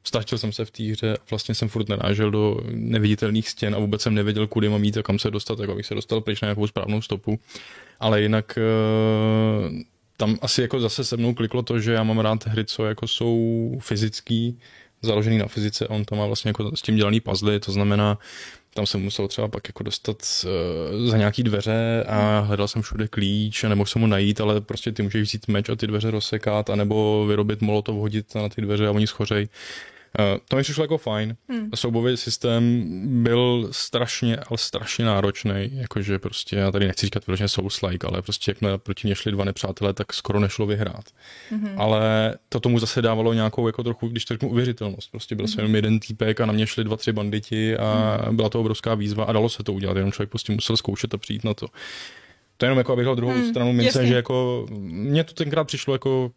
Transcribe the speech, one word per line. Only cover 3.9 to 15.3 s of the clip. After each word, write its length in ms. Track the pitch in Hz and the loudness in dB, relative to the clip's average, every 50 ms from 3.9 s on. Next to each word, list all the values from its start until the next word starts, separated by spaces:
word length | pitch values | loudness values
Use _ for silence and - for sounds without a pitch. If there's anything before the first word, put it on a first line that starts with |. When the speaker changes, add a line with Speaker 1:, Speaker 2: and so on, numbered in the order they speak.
| 104 104 | 0 0
Speaker 1:
jsem 120 | - 120 107 | 0 2 2
nevěděl, 320 | 107 101 107 104 107 107 | 2 2 2 2 0 -2
kudy 220 | 107 - 110 104 104 | 0 2 2 2 4
mám 140 | 107 104 104 | 4 4 2
jít 140 | 104 104 | 2 0
a 60 | 110 104 | 0 0
kam 160 | - 98 104 | 0 0 0
se 120 | - 110 | 0 -2
dostat, 280 | 104 104 - - 113 107 | -2 -2 -4 -4 -4 -4
jako 120 | 104 101 | -4 -4
abych 140 | 98 104 104 | -4 -6 -6
se 100 | - 107 | -6 -6
dostal 260 | 104 - - 113 110 | -6 -2 -2 -2 -2
pryč 200 | 110 110 107 - | 0 -2 -4 -2
na 40 | - | 0
nějakou 220 | 104 104 104 104 | -2 0 0 0
správnou 340 | 107 _ - 87 101 104 107 | -2 _ -4 -2 0 -2 -2
stopu. 380 | 110 - 107 101 - - 107 110 _ - - - - - - - - - - _ | 0 -2 -6 -4 -2 -4 -4 -4 _ -16 -20 -20 -18 -18 -20 -20 -20 -20 -10 _
Ale 220 | 110 110 110 104 | 2 2 4 4
jinak, 360 | 104 107 110 110 107 - - | 4 4 2 2 0 -2 -2
eh, 1120 | 117 113 110 110 110 107 110 110 110 110 110 110 107 110 110 110 110 110 110 107 104 92 82 80 80 - _ _ _ _ _ _ | 0 2 2 4 4 4 4 4 4 4 4 4 4 4 4 4 4 4 2 2 0 -2 -4 -6 -8 -10 _ _ _ _ _ _
tam 200 | - 110 104 110 - | -2 0 0 0 0
asi 200 | - 120 - - | 0 -2 0 0
jako 180 | 123 113 - 131 | 0 0 0 0
zase 240 | 117 107 - - - | 0 0 -2 -2 -4
se 140 | - 120 | -4 -2
mnou 160 | 117 117 120 120 | 0 0 0 0
kliklo 280 | - 117 107 - 123 | 0 -2 -2 0 -4
to, 180 | 117 - 120 117 | -2 0 -2 0
že 120 | 104 113 117 | 2 2 2
já 100 | 110 110 | 2 2
mám 160 | 110 110 110 | 2 2 2
rád 280 | 110 107 110 110 - | 2 2 2 0 0
hry, 180 | 110 107 113 107 | -2 -2 -2 -2
co 200 | - - - 113 | -2 -2 -2 -2
jako 220 | 107 110 - - | -2 -2 -4 -4
jsou 640 | 113 - - 117 117 117 117 113 113 117 113 113 120 127 131 | -4 -2 0 2 2 2 2 2 2 0 0 -2 -2 -4 -6
fyzický, 800 | - - 110 104 110 110 107 - - - 120 113 117 120 120 120 - - - - - _ _ _ | -4 -2 0 0 0 -2 -2 -6 -4 -2 0 0 0 -2 -4 -6 -16 -20 -20 -20 -20 _ _ _
založený 360 | - 113 104 104 107 110 | -2 0 2 2 2 4